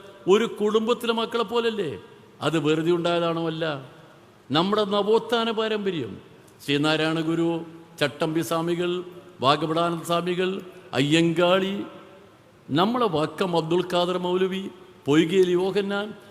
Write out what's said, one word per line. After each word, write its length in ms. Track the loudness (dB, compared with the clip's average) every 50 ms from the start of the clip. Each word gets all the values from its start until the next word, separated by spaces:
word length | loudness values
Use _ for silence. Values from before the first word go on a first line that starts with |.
| -16 -20 -18 -4 2 4
ഒരു 140 | 4 4 4 0 -2 -2
കുടുംബത്തിലെ 540 | 0 2 2 2 2 2 0 0 0 -2 -2 -2
മക്കളെ 260 | -2 -4 -2 -4 -2 -2
പോലല്ലേ? 400 | -2 0 0 0 -2 -2 -4 -6 -6 -10 -12 -16 -20 -20 -20 -20 -10 -4 -4
അത് 100 | -2 0 0 2
വെറുതെ 280 | 2 2 2 2 0 0 0
ഉണ്ടായതാണോ? 440 | 0 0 0 0 0 0 -2 -2 -2 -4
അല്ല. 120 | -4 -4 -4 -4 -6 -8 -10 -16 -20 -20 -20 -20 -20 -20 -20 -20 -20 -18 _ -2 0
നമ്മുടെ 280 | 2 2 2 2 0 0 0 0
നവോത്ഥാന 540 | 0 2 4 2 2 2 0 -2 0 0 -2 -2 -2
പാരമ്പര്യം, 540 | -2 -2 -2 -2 -2 -4 -4 -4 -6 -8 -10 -14 -18 -20 -20 -20 -20 -20 -20 -10
ശ്രീനാരായണ 580 | -4 0 0 2 2 2 2 2 0 0 0 -2 -2 -2
ഗുരു, 220 | 0 0 0 0 -2 -4 -6 -10 -16 -20 -20 -12 -4 -2
ചട്ടമ്പി 420 | -2 -2 -2 -2 -4 -2 -2 -2 -2 -2
സ്വാമികൾ, 420 | -2 -2 -2 -2 -2 -2 -2 -2 -2 -4 -6 -10 -16 -20 -20 -18 -8 0 2
വാഗപടാനന്ദ 600 | 2 4 2 2 0 0 0 0 0 -2 -4 -4 -2
സ്വാമികൾ, 420 | -2 -2 0 -2 -2 -2 -2 -2 -4 -6 -10 -14 -18 -20 -12 -4 0 0
അയ്യങ്കാളി, 760 | 2 4 4 4 4 4 4 4 4 4 4 4 2 0 -4 -6 -8 -10 -14 -20 -20 -20 -20 -20 -20 -20 -20 -20 -20 _ -20 -18 -8 -2 0 2
നമ്മളെ 300 | 2 2 2 0 0 0 0
വക്കം 340 | 0 -2 -2 -2 -2 -2 0 0 -2
അബ്ദുൽ 240 | 0 2 0 0 0 0
ഖാദർ 260 | 0 0 0 0 -2 -2 -2
മൗലവി, 380 | -2 0 0 0 0 -2 -4 -8 -10 -14 -16 -20 -20 -20 -8 0
പൊയ്കേലി 480 | 2 4 4 4 4 4 4 4 4 4 2
യോഹന്നാൻ, 460 | 0 0 -2 -2 -2 -2 -2 -4 -6 -6 -10 -16 -18 -20